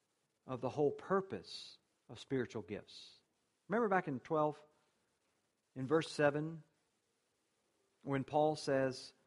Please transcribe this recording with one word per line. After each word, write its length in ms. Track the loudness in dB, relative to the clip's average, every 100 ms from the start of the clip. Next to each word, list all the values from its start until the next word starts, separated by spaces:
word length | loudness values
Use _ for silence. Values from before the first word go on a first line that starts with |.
| _ _ _ _ -10
of 140 | -4
the 80 | -4
whole 220 | 2 0
purpose 840 | 0 0 0 0 -8 -10 -14 -14 -20 _ _ -18
of 100 | -16
spiritual 440 | -4 -2 -2 -6
gifts. 320 | -8 -10 -10 -18 -20 -20 _ _ _ _ -2
Remember 180 | 0 4
back 200 | 2 2
in 120 | -4
twelve, 400 | 0 2 2 0 -12 _ _ _ _ _ _ _ _ _ _ -6
in 100 | 2
verse 240 | 2 2
seven, 520 | 4 4 4 -2 -8 -14 _ _ _ _ _ _ _ _ _ _ _ _ _
when 200 | -2 -2
Paul 320 | 2 2 4 2
says, 580 | 0 2 2 -2 -12 -18